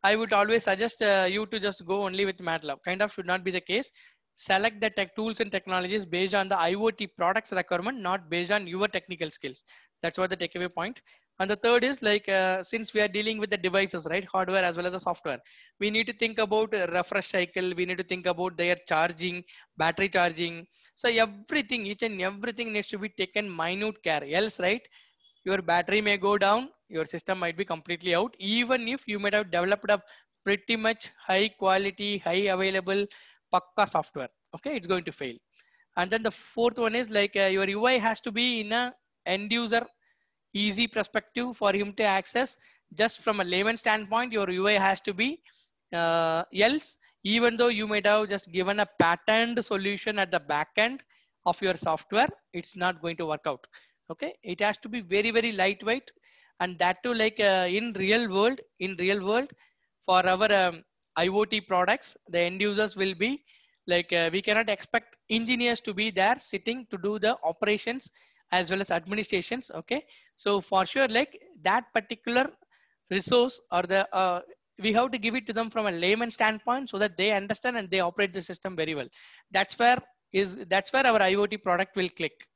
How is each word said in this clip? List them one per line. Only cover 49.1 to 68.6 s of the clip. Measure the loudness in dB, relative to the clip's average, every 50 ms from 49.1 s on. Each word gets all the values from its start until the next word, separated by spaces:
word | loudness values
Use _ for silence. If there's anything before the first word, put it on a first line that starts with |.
| 2 2 _ 2 2 4 2 2 0 -4 -2
solution | -2 -4 -2 -2 -2 -4 -2 -4 -4 -2 -2
at | -2 0
the | 0 -4
back | -2 0 -2 -2 -2 _ _
end | 0 0 0 -2 -8 -16 _ _ _ _ _ _ _ _
of | -2 -2 0
your | 0 -2 -2
software, | 0 -2 -2 -2 -2 -4 _ 2 2 2 2 0 _ _ _
it's | -12 -12 -12 -10 -8
not | -2 -2 -2 -2 -2
going | -6 -8 -6 -4
to | -4
work | -4 -4 -4 -4
out. | -6 -6 -6 -10 _ -20 -20 _ _ _ _ _ _
Okay, | -10 _ -8 -8 -8 _
it | _ -10 -4 0
has | 0 0 0 -2
to | -10 -10
be | -10 -10
very, | -6 0 0 2 2 2
very | 2 2 2 2
lightweight, | 0 2 0 0 0 -2 -2 -2 -2 -2 -4 -14 _ _ _ -20 -20 -20 _ _ _ _
and | -4 -4 0 2
that | 2 2 2 0
too, | -2 -2 0
like, | 2 0 0 2 4
uh, | 4 4 4 4 2 2
in | 0 0 -2 -4 -4
real | -2 2 2 2 2 2 2
world, | 2 4 4 2 2 -2 -10 _ _ _
in | -8 -8 -4
real | -2 0 0 0 0 0
world, | 0 0 0 0 -2 -10 _ _ _ _ _ _ _ _ _ _
for | 2 4 4 4
our, | 4 2 4 4 4
um, | 4 4 4 2 0 -4 -16 _ _ _ _ _ _
I | 0 0 2
O | 2 0 0
T | 2 0 -4
products, | -2 0 0 2 2 2 0 0 -2 -12 -14 -14 _ -4
the | -2 0
end | 0 0 0 -2
users | -2 0 0 0 -2 -2 0
will | -2 -2 -2 0
be, | -2 -2 -2 -2 -6 _ _ -20 _ _ _ _ _ _
like, | 0 0 0 0 0
uh, | 0 2 2 2
we | 0 0
cannot | 0 2 2 2 2 0
expect | -2 -4 -4 -2 -2 -2 -2 _ -20 _ _ -2
engineers | -2 0 2 0 0 2 2 0 0 -2
to | -4 -6 -2
be | -2 -2 0
there | 2 2 4 4 2 0
sitting | -2 -8 -8 -6 _ -4 -6 -6 -8 _
to | -10 -4
do | -4 -4 -2 0
the | 0 0 0 0
operations | -2 -4 -2 _ 0 0 0 0 -2 -6 -6 -6 -10 -14 _ -20 -20 _ _ _ _ _
as | 0 0